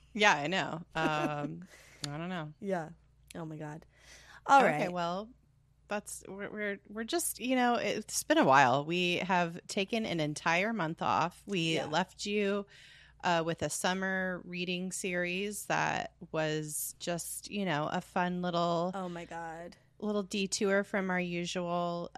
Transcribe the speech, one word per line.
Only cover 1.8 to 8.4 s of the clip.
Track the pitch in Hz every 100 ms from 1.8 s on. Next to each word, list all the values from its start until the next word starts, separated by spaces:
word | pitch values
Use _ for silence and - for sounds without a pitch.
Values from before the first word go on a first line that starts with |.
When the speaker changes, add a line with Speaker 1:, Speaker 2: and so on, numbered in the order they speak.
| - - 143
Speaker 1:
I | 147
don't | 175
know. | 180 151 -
Speaker 2:
Yeah. | 196 180 156 170 _ _ -
Oh, | 175
my | 160 156
God. | 151 156 - _ - - - - -
All | 277
Speaker 1:
Okay, | 214 151
Speaker 2:
right. | 190
Speaker 1:
well, | 175 170 185 220 - _ _ _ _ -
that's, | 208 - - -
we're, | 196 202
we're, | 214 208 202 -
we're | 208
just, | 226 349 - -
you | 247
know, | 254 247
it's | 233 208 - - -
been | -
a | 320